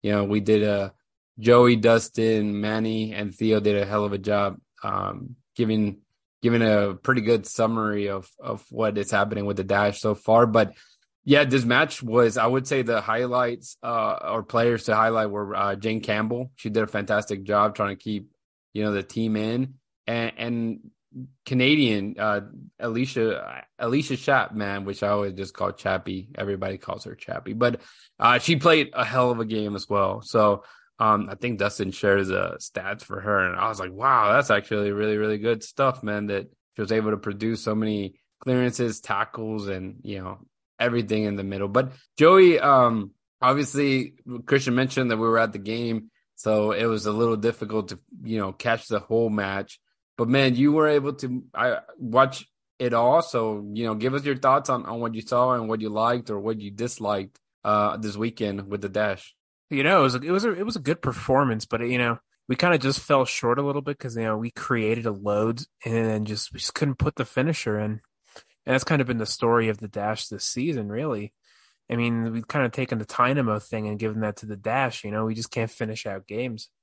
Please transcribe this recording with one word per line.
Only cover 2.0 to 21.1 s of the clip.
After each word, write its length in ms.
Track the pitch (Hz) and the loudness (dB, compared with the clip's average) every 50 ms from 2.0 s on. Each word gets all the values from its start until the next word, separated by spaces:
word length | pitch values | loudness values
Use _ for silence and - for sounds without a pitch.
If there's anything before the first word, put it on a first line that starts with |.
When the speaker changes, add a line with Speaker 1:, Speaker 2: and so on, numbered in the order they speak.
| 113 - _ - 113 113 113 107 104 104 101 101 | 4 0 _ 0 2 2 2 2 0 0 -2 -2
Speaker 1:
Manny, 520 | 104 107 110 110 110 110 110 110 110 107 | -2 -2 -2 -2 -2 -2 -2 -2 -4 -4
and 220 | 104 101 104 101 92 | -4 -6 -6 -8 -6
Theo 260 | - 110 110 110 107 | -2 2 2 2 4
did 160 | 101 104 104 | 4 2 2
a 100 | 101 101 | 2 0
hell 180 | 98 104 104 104 | 0 0 0 0
of 80 | 104 | 0
a 60 | 101 98 | -4 -4
job, 400 | 95 104 104 101 101 98 92 - _ _ _ _ | -2 0 0 2 0 0 -4 -8 _ _ _ _
um, 540 | - 104 98 95 95 95 95 - - - 123 _ _ _ _ | -6 -4 -4 -4 -4 -6 -8 -10 -12 -16 -16 _ _ _ _
giving, 420 | - 120 110 110 107 107 104 98 - _ _ _ _ _ _ _ _ | -2 0 0 2 0 0 -2 -4 -8 _ _ _ _ _ _ _ _
giving 220 | - 117 117 117 | 0 2 2 4
a 320 | 117 110 107 104 101 101 95 | 4 4 4 4 2 0 -2
pretty 260 | 92 _ - 131 123 | -4 _ 0 0 0
good 260 | 107 110 117 110 92 | 2 2 2 2 0
summary 600 | - - - 113 110 113 113 110 107 104 104 101 101 | -6 -2 0 0 0 0 -2 -2 -2 -2 -2 -4 -4
of, 200 | 98 95 95 - _ _ | -6 -6 -10 -14 _ _
of 240 | - 127 110 107 - _ | -10 -10 -10 -10 -12 _
what 280 | 120 117 113 107 104 104 | -6 -2 -2 -2 0 -2
is 120 | 98 - | -4 0
happening 360 | - 101 101 107 110 101 101 | 0 0 0 0 -2 -4 -4
with 100 | 101 101 | -4 -4
the 80 | 98 95 | -4 -2
Dash 360 | 95 98 101 104 101 101 - | 0 2 2 2 2 0 0
so 140 | - 110 107 | -2 -2 -2
far. 300 | - - - 113 117 120 | -2 2 4 6 6 6
But 280 | 117 107 113 107 95 - - - _ _ _ _ _ _ _ _ | 6 6 4 2 2 -2 -16 -20 _ _ _ _ _ _ _ _
yeah, 200 | 135 139 143 147 | 4 6 6 6
this 200 | 135 127 135 120 | 4 2 2 2
match 380 | 117 120 131 156 139 - - | 4 4 4 4 2 -2 -8
was, 340 | 127 117 110 123 120 117 107 | -6 2 4 4 4 4 4
I 100 | 123 110 | 2 2
would 200 | 117 127 135 131 | 2 2 0 0
say 160 | - 147 135 | 0 -2 0
the 180 | 123 113 117 107 | 0 0 0 -2
highlights, 760 | 101 - 110 117 123 123 123 127 123 120 120 127 - - - _ | 0 -2 -2 -2 -2 0 0 0 0 -2 -4 -8 -12 -20 -20 _
uh, 380 | - 117 117 113 107 104 - - - 82 | -8 -4 -2 -2 -2 -2 -2 -4 -4 -6
or 100 | 104 113 | -4 -6
players 420 | 107 _ - 117 117 120 120 110 - | -6 _ 0 2 4 4 2 0 0
to 120 | - 110 | 0 2
highlight 340 | 107 110 113 113 113 110 104 | 4 4 4 4 2 0 0
were, 240 | 101 104 104 98 98 | -2 -6 -6 -4 -2
uh, 220 | 95 101 101 98 | -2 0 -2 -2
Jane 240 | 98 101 113 110 113 | -2 -2 -4 -4 -4
Campbell. 500 | - - 107 107 110 110 120 120 131 127 _ | -2 -2 -2 0 0 -2 -4 -6 -6 -10 _
She 120 | _ - 113 | _ -10 -2
did 140 | 104 113 | 0 0
a 60 | 107 104 | 0 0
fantastic 560 | - 107 101 98 107 104 104 - 104 98 98 | -2 -6 -2 0 0 0 0 -2 -8 -8 -4
job 320 | 98 104 104 104 107 101 | 0 2 4 4 2 2
trying 200 | - 104 98 98 | -2 -4 -4 -4
to 60 | 92 | -6
keep, 300 | - 110 107 101 - - _ _ _ _ _ _ _ _ | -6 -6 -6 -6 -6 -10 _ _ _ _ _ _ _ _
you 100 | _ 107 | _ -2
know, 80 | 107 107 | -2 0
the 140 | 104 101 95 | 0 -2 -4
team 320 | - - 113 113 113 107 | -4 -4 -4 -2 0 0
in, 380 | 107 110 110 117 123 131 131 135 _ _ _ _ _ _ - | -2 -2 -2 -2 -2 -4 -4 -6 _ _ _ _ _ _ -6
and, 240 | 117 117 117 113 - | -4 -4 -4 -4 -6
and 440 | - 117 117 120 117 117 113 110 - - - _ _ _ _ | -8 -6 -6 -4 -4 -4 -4 -6 -8 -12 -20 _ _ _ _